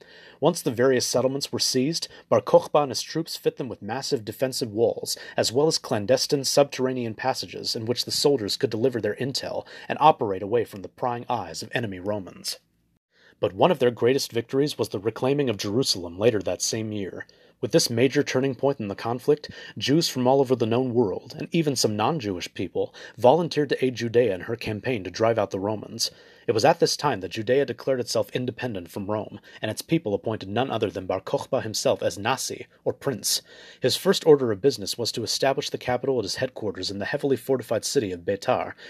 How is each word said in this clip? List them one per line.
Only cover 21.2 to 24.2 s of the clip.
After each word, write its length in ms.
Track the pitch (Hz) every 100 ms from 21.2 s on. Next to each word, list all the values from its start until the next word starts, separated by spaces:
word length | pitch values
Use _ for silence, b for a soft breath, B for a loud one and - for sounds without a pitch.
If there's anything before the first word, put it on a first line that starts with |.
| - 156
and 80 | -
even 240 | 170 151 131
some 200 | 117 104
non-Jewish 580 | 113 165 104 87 -
people, 400 | - 92 95 98 - B B
volunteered 520 | 120 160 170 147 139
to 140 | -
aid 120 | 131 113
Judea 400 | 117 117